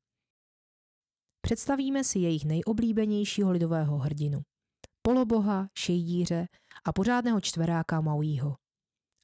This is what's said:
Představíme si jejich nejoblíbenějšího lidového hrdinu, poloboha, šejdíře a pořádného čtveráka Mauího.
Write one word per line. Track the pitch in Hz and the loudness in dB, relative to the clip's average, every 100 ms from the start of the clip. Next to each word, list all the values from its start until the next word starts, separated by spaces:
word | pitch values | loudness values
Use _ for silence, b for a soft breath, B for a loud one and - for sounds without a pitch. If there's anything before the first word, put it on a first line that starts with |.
| _ _ _ _ _ _ _ _ _ _ _ _ _ _ | _ _ _ _ _ _ _ _ _ _ _ _ _ _
Představíme | - 226 - 277 269 269 | -4 -2 0 -2 0 0
si | - 190 | 0 0
jejich | 170 160 | 2 0
nejoblíbenějšího | 147 160 196 220 226 220 214 208 208 - 196 | 0 -2 0 0 0 2 0 0 0 0 2
lidového | 180 165 165 151 147 | 2 2 0 0 0
hrdinu, | 139 147 147 143 143 _ _ _ - _ | -2 -2 -2 -2 -6 _ _ _ -20 _
poloboha, | - 254 240 226 208 196 196 - | 0 2 2 2 2 0 -2 -6
šejdíře | - 175 170 175 175 170 175 B B B | -2 0 0 0 0 -2 -4 B B B
a | - | -4
pořádného | 165 196 247 240 220 | 0 2 2 2 0
čtveráka | - 165 165 165 160 160 | 0 0 0 0 0 0
Mauího. | 156 147 151 143 143 135 _ _ _ _ _ _ | 0 0 0 0 -2 -6 _ _ _ _ _ _